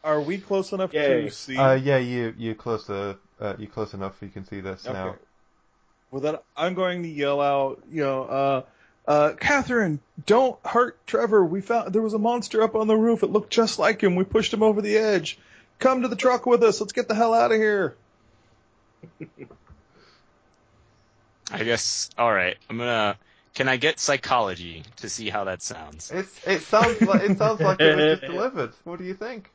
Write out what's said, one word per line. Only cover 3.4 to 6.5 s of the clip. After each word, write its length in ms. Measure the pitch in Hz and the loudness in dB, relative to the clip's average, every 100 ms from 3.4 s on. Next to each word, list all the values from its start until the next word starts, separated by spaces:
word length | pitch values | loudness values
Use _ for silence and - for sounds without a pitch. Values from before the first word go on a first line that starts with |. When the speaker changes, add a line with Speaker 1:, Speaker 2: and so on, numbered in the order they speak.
| 107 95 | -10 -8
Speaker 3:
you're 120 | 104 | -12
close 240 | - 107 101 | -8 -8 -8
enough 220 | 95 95 | -10 -10
you 60 | 101 | -16
can 180 | 98 95 | -16 -14
see 140 | 101 | -12
this 260 | 95 95 120 | -10 -10 -10
Speaker 1:
Okay. 80 | |
Speaker 3:
now. 220 | 104 92 95 _ _ _ _ _ _ _ _ _ | -8 -8 -10 _ _ _ _ _ _ _ _ _
Speaker 1:
Well, 100 | 135 | -6
then 140 | 147 156 _ | -6 -6 _